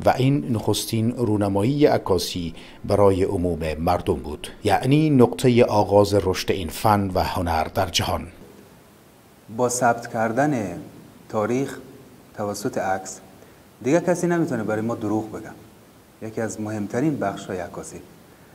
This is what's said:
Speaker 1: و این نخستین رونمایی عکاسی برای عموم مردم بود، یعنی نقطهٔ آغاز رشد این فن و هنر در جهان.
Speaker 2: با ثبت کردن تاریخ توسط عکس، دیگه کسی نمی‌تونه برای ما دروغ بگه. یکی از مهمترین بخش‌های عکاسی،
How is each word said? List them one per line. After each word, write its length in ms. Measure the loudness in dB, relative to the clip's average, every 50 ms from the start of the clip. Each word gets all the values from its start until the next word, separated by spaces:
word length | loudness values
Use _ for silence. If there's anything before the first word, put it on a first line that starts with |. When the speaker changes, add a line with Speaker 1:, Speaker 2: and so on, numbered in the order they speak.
| 2
Speaker 1:
و 100 | 2 2
این 300 | 4 2 2 2 2 0 -2
نخستین 640 | -4 -2 0 0 -2 -2 -2 -2 -2 0 0 0 0
رونمایی 720 | 0 0 0 2 2 2 2 2 2 2 2 4 4 4
عکاسی 680 | 4 4 2 2 2 0 0 0 -2 -6 -6 -6 -6 -8 -12 -16 -20 -18 -12 -2
برای 380 | 0 4 6 6 6 6 4
عموم 380 | 2 0 0 0 0 -2 -2 -2 -4 -4 -4 -2
مردم 360 | 0 0 0 0 0 -2 -2
بود، 340 | -2 -4 -8 -10 -12 -12 -16 -14 -4 0
یعنی 460 | 0 2 2 4 4 4 4 4 4
نقطهٔ 540 | 6 6 6 6 4 2 2 4 6 6 4
آغاز 500 | 4 4 2 2 4 6 4 6 6 4
رشد 360 | 2 2 2 -2 0 -2 -2
این 180 | -2 -2 -4 -6
فن 420 | -6 -2 2 2 2 2 2 0 0
و 80 | 0
هنر 420 | 0 0 -2 -2 -2 -2 0 -2 -2
در 220 | -2 -2 -2 -2
جهان. 400 | -2 -2 -2 -2 -2 -4 -4 -6 -10 -16 -20 -20 -20 -20 -20 -20 -20 -20 -20 -20 -20 -20 -20 -20 -20 -20 -20 -20 -20 -20 -20 -18 -12 -4
Speaker 2:
با 120 | -2 0 0
ثبت 440 | 0 2 2 2 2 0 -4 -6
کردن 680 | -4 -2 -2 0 0 0 0 0 0 -2 -4 -6 -8 -10 -14 -16 -20 -20 -20 -20 -20 -20 -16 -6
تاریخ 500 | -2 -2 0 0 0 -2 -2 -4 -8 -12 -16 -18 -20 -20 -20 -20 -20 -20 -20 -18 -10
توسط 420 | -8 -6 -6 -6 -4 -6 -4 -4 -2
عکس، 420 | -2 -2 -2 -4 -4 -10 -14 -16 -20 -20 -20 -20 -20 -20 -20 -20 -20 -20 -20 -6 -2
دیگه 160 | 0 2 2
کسی 260 | 2 0 0 0 0
نمی‌تونه 360 | 0 2 0 0 0 -2 -2
برای 180 | -2 -2 -2 -2
ما 140 | -2 -4 -4
دروغ 380 | -4 -2 -2 -2 -2 -2 -4
بگه. 180 | -10 -14 -14 -16 -18 -20 -20 -20 -20 -20 -20 -20 -20 -20 -20 -20 -18 -14
یکی 180 | -14 -10 -6 -6
از 200 | -6 -6 -6 -8
مهمترین 580 | -6 -6 -6 -6 -6 -4 -2 -2 0 0 -2 -2
بخش‌های 400 | -2 -4 -4 -6 -8 -8 -8 -8
عکاسی، 380 | -8 -10 -10 -14 -14 -14 -16 -16 -18 -20 -20 -20 -20 -20 -20 -20 -20 -20